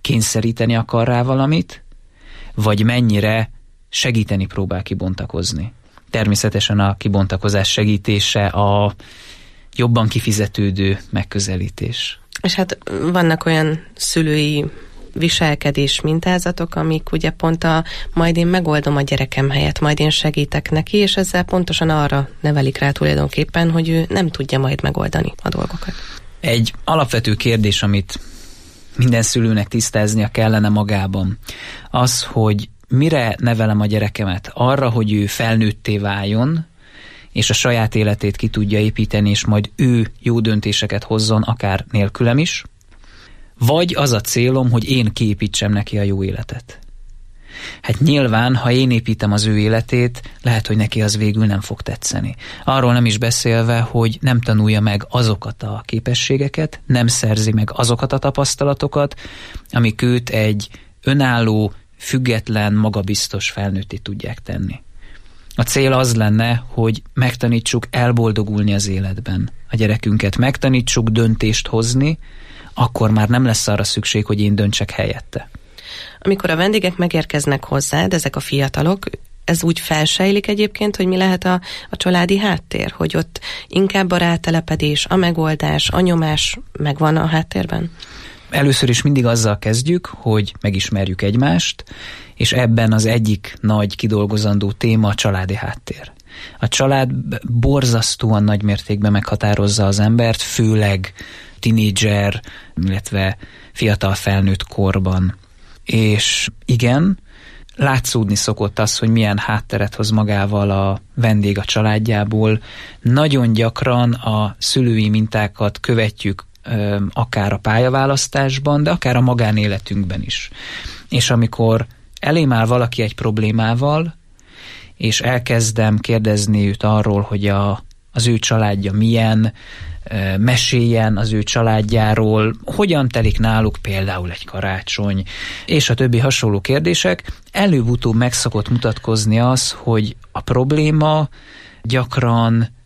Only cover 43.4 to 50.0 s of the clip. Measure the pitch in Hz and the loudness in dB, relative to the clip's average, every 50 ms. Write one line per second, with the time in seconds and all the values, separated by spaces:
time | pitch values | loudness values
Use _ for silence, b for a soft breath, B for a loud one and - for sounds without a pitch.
43.4 | B B B B 120 117 143 160 180 175 180 - 147 135 120 107 104 - - 123 | B B B B 2 2 4 4 2 0 0 0 0 2 2 0 0 -2 0 2
44.4 | 120 123 131 135 131 123 117 117 104 - 127 127 120 - - - 113 107 104 95 | 2 2 2 2 2 2 2 2 2 2 2 2 2 0 0 0 0 0 0 0
45.4 | - 104 - - - 101 104 101 101 - - 104 101 101 98 95 98 95 95 101 | -2 -4 -2 -2 -2 0 0 0 -2 -2 -2 -2 0 0 0 -2 -2 -4 -4 -6
46.4 | 113 - - 123 - - - - - - - - - - - - - - - B | -8 -8 -10 -12 -12 -16 -20 -20 -20 -20 -20 -20 -18 -18 -18 -20 -20 -20 -20 B
47.4 | B B B B B B B B B - - - 139 165 143 143 135 120 110 110 | B B B B B B B B B -6 -2 2 4 4 4 4 2 2 2 2
48.4 | 120 123 131 120 123 123 120 127 131 127 123 117 120 - 110 - - 101 101 104 | 2 2 2 2 2 2 2 4 4 4 2 0 0 -2 -2 0 0 0 0 2
49.4 | 104 110 107 104 107 107 110 113 117 - - 123 | 2 2 2 2 2 2 2 0 0 0 0 0